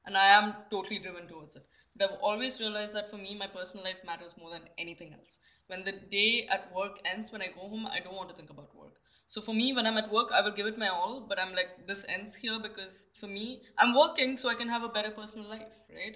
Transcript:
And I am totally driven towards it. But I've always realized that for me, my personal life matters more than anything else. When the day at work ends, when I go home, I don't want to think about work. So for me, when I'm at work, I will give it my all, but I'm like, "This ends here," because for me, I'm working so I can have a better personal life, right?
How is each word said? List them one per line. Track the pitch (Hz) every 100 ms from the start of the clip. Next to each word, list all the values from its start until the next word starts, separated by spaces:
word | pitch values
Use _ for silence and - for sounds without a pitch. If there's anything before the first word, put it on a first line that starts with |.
And | - 196
I | 196 202
am | 214 208 -
totally | 202 180 208
driven | 180 175 170
towards | 160 151 -
it. | _ _ _ -
But | 196
I've | -
always | 208 214 254 254
realized | 220 208 208
that | 208 208
for | 208
me, | 196 208
my | 196
personal | 185 185 202
life | 185 185
matters | 175 170 175 170
more | 165
than | 165 160 -
anything | 170 165 160
else. | 151 _ - - _ _
When | 185
the | 196
day | 196 - 202 214 233 226
at | 190 -
work | 180 196 196 170
ends, | 196 214
when | 214
I | 185
go | 175 190
home, | 220 220
I | 175
don't | 185 190
want | 180
to | 160
think | 151
about | 147 143 -
work. | - _ _ _ -
So | -
for | -
me, | 220 247
when | 254 220
I'm | 220
at | 220
work, | 214 254
I | -
will | 202
give | 202 208
it | 220
my | 208
all, | 180 185 262 214
but | 190
I'm | 185
like, | 185 180 - 175
"This | 202 -
ends | 185 208 -
here," | 233 220
because | 208 208 190 - - _
for | 202
me, | 196 226 254 - -
I'm | 240
working | 247 320 320 262 262
so | 254
I |
can | 233 233
have | 240
a | 233
better | 214 214
personal | 214 214 220 208
life, | 220 220 - _
right? | 165 196